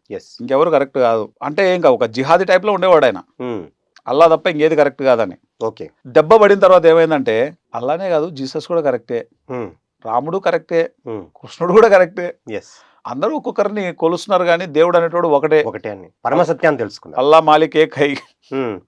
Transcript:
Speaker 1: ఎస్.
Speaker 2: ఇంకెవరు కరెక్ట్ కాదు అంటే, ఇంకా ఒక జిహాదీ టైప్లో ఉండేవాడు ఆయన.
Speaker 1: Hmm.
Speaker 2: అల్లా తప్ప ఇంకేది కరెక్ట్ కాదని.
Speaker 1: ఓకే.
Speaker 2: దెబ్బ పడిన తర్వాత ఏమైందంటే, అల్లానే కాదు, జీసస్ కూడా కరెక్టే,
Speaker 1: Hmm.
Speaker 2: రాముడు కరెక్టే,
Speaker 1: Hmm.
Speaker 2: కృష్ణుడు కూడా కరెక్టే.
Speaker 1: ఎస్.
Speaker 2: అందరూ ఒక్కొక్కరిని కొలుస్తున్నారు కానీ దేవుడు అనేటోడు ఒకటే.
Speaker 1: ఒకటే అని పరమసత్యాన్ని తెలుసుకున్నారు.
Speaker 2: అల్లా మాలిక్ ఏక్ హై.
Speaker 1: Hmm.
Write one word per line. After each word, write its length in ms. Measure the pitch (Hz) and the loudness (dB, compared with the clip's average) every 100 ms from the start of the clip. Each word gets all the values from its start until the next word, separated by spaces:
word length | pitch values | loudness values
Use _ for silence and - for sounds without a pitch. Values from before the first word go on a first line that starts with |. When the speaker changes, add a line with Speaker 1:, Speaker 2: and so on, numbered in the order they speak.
| - | -16
Speaker 1:
ఎస్. 260 | 98 - - | -16 -16 -14
Speaker 2:
ఇంకెవరు 300 | 123 135 135 | -2 0 2
కరెక్ట్ 280 | 147 135 139 | 0 0 -2
కాదు 340 | 120 113 104 - | 0 0 -6 -10
అంటే, 340 | 135 151 190 180 | -8 -2 -2 2
ఇంకా 140 | 143 | 2
ఒక 140 | 123 | 2
జిహాదీ 400 | 113 113 131 175 | -2 -4 0 0
టైప్లో 280 | 190 185 208 | 2 0 0
ఉండేవాడు 320 | 190 185 160 | -2 2 4
ఆయన. 180 | 131 95 - - | 2 -2 -10 -12
Speaker 1:
Hmm. 200 | 127 110 76 _ _ _ - | -10 -10 -12 _ _ _ -4
Speaker 2:
అల్లా 180 | 135 165 | 2 4
తప్ప 200 | 156 185 | 4 -2
ఇంకేది 300 | 151 156 151 | 0 0 2
కరెక్ట్ 260 | 139 131 | 0 0
కాదని. 340 | 131 117 101 - _ - | 0 0 0 -6 _ -10
Speaker 1:
ఓకే. 280 | 113 110 78 _ 127 | -10 -10 -18 _ -2
Speaker 2:
దెబ్బ 300 | 156 156 220 | 0 4 6
పడిన 220 | 208 202 | 6 6
తర్వాత 280 | 190 180 165 | 6 6 6
ఏమైందంటే, 680 | 165 160 151 120 110 139 170 _ | 4 2 0 -2 -2 -2 -8 _
అల్లానే 360 | 117 123 165 190 | -8 -6 -6 -4
కాదు, 200 | 160 165 | -4 -4
జీసస్ 380 | 139 135 160 - | -8 -10 -10 -6
కూడా 120 | 170 | -4
కరెక్టే, 480 | 147 123 - 120 - _ - | -2 -4 -6 -10 -10 _ -14
Speaker 1:
Hmm. 160 | 127 101 85 _ _ 113 | -12 -12 -16 _ _ -6
Speaker 2:
రాముడు 320 | 120 147 190 | -6 -4 -4
కరెక్టే, 520 | 190 170 160 165 165 _ 127 | -4 -4 -4 -4 -4 _ -14
Speaker 1:
Hmm. 140 | 110 85 _ | -14 -14 _
Speaker 2:
కృష్ణుడు 360 | - - 165 | -18 -8 0
కూడా 160 | 208 220 | 4 6
కరెక్టే. 460 | 196 175 185 175 - - | 4 2 -4 -10 -12 -12
Speaker 1:
ఎస్. 180 | 104 - _ _ _ - | -14 -14 _ _ _ -14
Speaker 2:
అందరూ 300 | 123 208 311 | -6 -6 -6
ఒక్కొక్కరిని 560 | 247 - 202 208 185 | -8 -6 -6 -6 -10
కొలుస్తున్నారు 520 | 160 165 175 - 185 | -4 -4 -4 -4 -2
కానీ 220 | 175 170 180 | 0 -2 -2
దేవుడు 320 | 147 170 175 | 0 2 2
అనేటోడు 300 | 165 175 170 | 0 -2 0
ఒకటే. 340 | 139 151 156 | 0 2 0
Speaker 1:
ఒకటే 280 | 131 107 110 | 0 -6 -12
అని 180 | 101 85 _ | -14 -18 _
పరమసత్యాన్ని 540 | 120 156 160 143 160 135 | -4 -2 -2 0 -2 -2
తెలుసుకున్నారు. 440 | 104 - 82 76 | -6 -12 -12 -4
Speaker 2:
అల్లా 180 | 139 160 | 4 4
మాలిక్ 360 | 156 151 156 156 | 4 2 2 0
ఏక్ 220 | 160 - | 0 0
హై. 160 | 147 135 - _ - | -2 -4 -12 _ -10
Speaker 1:
Hmm. 240 | 135 123 95 | -8 -6 -8